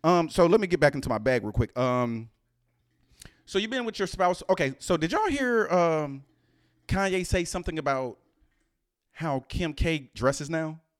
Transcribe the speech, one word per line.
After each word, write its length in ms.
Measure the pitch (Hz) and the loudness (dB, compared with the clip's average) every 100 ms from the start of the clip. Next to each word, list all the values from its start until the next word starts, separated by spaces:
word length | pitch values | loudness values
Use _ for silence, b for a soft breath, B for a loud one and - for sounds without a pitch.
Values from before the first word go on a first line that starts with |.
Um, 240 | 156 175 160 | 4 2 2
so 180 | - 175 | 4 6
let 140 | 220 | 6
me 80 | 185 | 2
get 100 | 170 | 2
back 160 | 147 | 2
into 140 | 139 131 | 2 -4
my 100 | 110 | -2
bag 240 | 110 127 | 2 0
real 80 | 104 | 0
quick. 260 | 104 117 - | -2 -2 0
Um, 520 | 127 123 120 113 113 _ _ _ _ _ _ _ _ B B B - | 0 0 -2 -4 -10 _ _ _ _ _ _ _ _ B B B -4
so 100 | 196 | -4
you've 100 | 220 | -2
been 140 | 262 | -4
with 140 | 233 - | -4 -4
your 80 | 190 | -4
spouse. 340 | - 180 180 - | 2 0 0 0
Okay, 240 | 185 143 127 | 0 0 -4
so 160 | - 175 | -2 0
did 160 | 160 | 2
y'all 160 | 311 427 | 0 0
hear, 400 | 285 254 233 208 | 0 0 2 2
um, 560 | 180 170 156 151 135 139 _ _ _ _ _ - | 2 2 0 -4 -10 -16 _ _ _ _ _ -4
Kanye 360 | 190 196 185 | 0 0 0
say 200 | 180 190 | 0 -2
something 340 | 175 185 175 160 | -2 -6 -6 -4
about 400 | 139 135 127 - _ _ _ _ _ _ _ _ _ | -2 -2 -4 -10 _ _ _ _ _ _ _ _ _
how 320 | - 160 135 - | -8 -4 -4 -4
Kim 240 | - 170 | -4 -4
K 380 | 147 170 160 131 - | 0 0 0 -6 -2
dresses 340 | 127 139 143 | 0 0 -4
now? 300 | 160 160 160 _ _ | -4 -6 -8 _ _